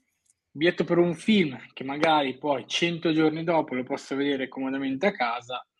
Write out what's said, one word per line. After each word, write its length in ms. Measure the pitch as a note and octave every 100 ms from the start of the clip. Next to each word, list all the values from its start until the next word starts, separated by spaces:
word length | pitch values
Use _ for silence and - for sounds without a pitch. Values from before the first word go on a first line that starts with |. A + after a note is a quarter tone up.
| _ _ _ _ _ C#3
biglietto 260 | E3+ F3
per 140 | F#3 E3+
un 160 | F3
film 420 | E3 - G#3 D#3 A#2+ -
che 120 | -
magari 520 | C3+ D3 D#3+ D3+ C3+ B2+
poi 300 | D3 C3 G#2+
cento 460 | - F3 E3+ E3+
giorni 320 | D#3 D#3 D#3+
dopo 300 | E3 D#3+ D3+
lo 100 | B2+
posso 320 | B2+ C3+ - C3+
vedere 320 | C#3+ C3+ B2+
comodamente 580 | C3 C3 C3+ C3+ C3+ G3
a 60 |
casa, 520 | G3 A#2+ A#2+ B2 B2 -